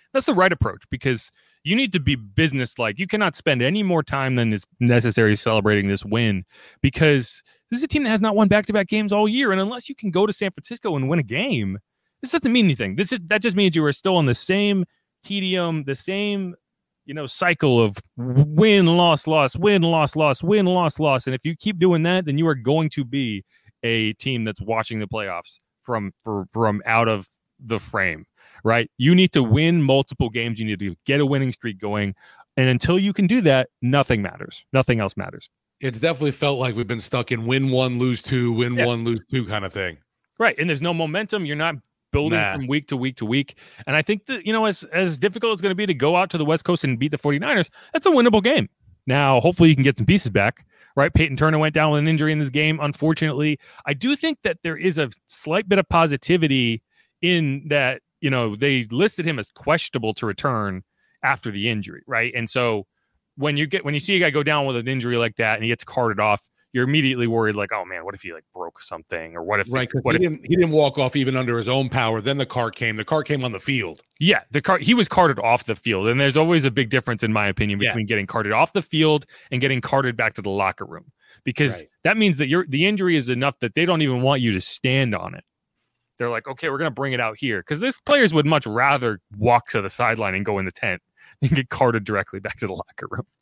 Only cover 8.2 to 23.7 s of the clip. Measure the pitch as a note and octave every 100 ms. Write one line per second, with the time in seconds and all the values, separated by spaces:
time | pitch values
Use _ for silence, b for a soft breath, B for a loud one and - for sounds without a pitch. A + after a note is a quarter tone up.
8.2 | A3 G#3 G3+ G#3 G#3 G#3 F#3 G#3+ G#3 G#3
9.2 | G#3+ B3 B3+ F#3+ G3+ B3 - C#4 G#3 F3
10.2 | G#3+ - G3 - - A#3 G#3+ D3 C3 E3
11.2 | A2 B2+ C4 C#3+ G2 G2+ - _ _ _
12.2 | C4 E4+ B3 B3 G3 C3 G2+ A2 G3 B3
13.2 | E3 G#3 A3+ F#3 F#3+ D#3+ D3 C#3 F#3+ F3+
14.2 | C#3+ A#2 - G3 G#3 G3 F3 _ _ _
15.2 | - G3+ F#3+ F#3 E3+ D#3+ C#3 C3+ - G3
16.2 | G#3 G3+ F#3 E3+ _ _ _ _ - D#3
17.2 | C3+ - F3+ E3 D3 A#2+ A2 G2+ - -
18.2 | B2 B2+ D3+ D3+ A3 G3+ E3+ F3 E3+ D3+
19.2 | - D#3 C3+ - G3+ G3 E3 E3 D3 D#3
20.2 | D3+ B2+ E3+ G#3+ F#3 F3+ E3 - D3+ C3
21.2 | - B2+ D#3+ E3 G#3+ F3+ F3+ E3 E3 F#3
22.2 | D#3 C#3+ E3 C#3 A2+ D#3 D#3 - B2 C#3
23.2 | B2 G2+ - b b